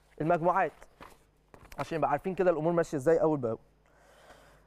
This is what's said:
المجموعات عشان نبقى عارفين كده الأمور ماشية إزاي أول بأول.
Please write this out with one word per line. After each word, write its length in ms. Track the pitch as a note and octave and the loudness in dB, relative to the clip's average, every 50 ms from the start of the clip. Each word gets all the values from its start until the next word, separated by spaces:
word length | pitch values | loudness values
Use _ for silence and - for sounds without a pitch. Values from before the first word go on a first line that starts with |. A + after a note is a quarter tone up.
| _ _ _ - | _ _ _ -4
المجموعات 520 | D3+ D#3+ F3 E3+ D#3+ F3+ E3+ F#3+ F#3 D3 - - - - _ _ - - - _ _ _ _ _ _ _ - - - - - - | 0 0 0 2 2 0 2 2 0 -2 -4 -10 -20 -20 _ _ -20 -20 -20 _ _ _ _ _ _ _ -20 -20 -20 -16 -12 -10
عشان 200 | C#3 - E3 D#3 | -8 -6 -4 -2
نبقى 120 | C#3+ C3+ | -2 -2
عارفين 240 | C#3+ C#3+ - F#3+ F#3 | -2 -2 -4 -4 -4
كده 160 | D#3+ F#3 F3+ | 0 2 2
الأمور 220 | E3+ D3 D3+ E3+ | 2 2 0 0
ماشية 260 | F3 E3+ E3 - - D3 | 0 0 0 -2 -4 0
إزاي 220 | B2+ D#3+ E3 - | 2 2 4 4
أول 180 | D#3+ D#3+ D#3 C#3+ | 4 2 2 0
بأول. 200 | B2 A2+ A2+ - - _ _ _ _ _ _ _ _ - - - - - - - - - - _ _ | -2 -4 -4 -6 -10 _ _ _ _ _ _ _ _ -20 -20 -20 -20 -20 -20 -20 -20 -20 -20 _ _